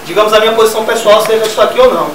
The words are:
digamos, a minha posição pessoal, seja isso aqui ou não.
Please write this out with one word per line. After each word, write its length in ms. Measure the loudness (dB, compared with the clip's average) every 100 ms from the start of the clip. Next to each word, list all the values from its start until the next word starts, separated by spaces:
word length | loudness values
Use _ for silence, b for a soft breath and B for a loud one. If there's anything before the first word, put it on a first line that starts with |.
digamos, 280 | -4 -2 2
a 80 | 2
minha 120 | 2
posição 320 | 2 0 0
pessoal, 400 | -4 -2 0 0
seja 220 | 0 -2 -2
isso 140 | -2
aqui 200 | -2 2
ou 120 | 2
não. 180 | 2 -6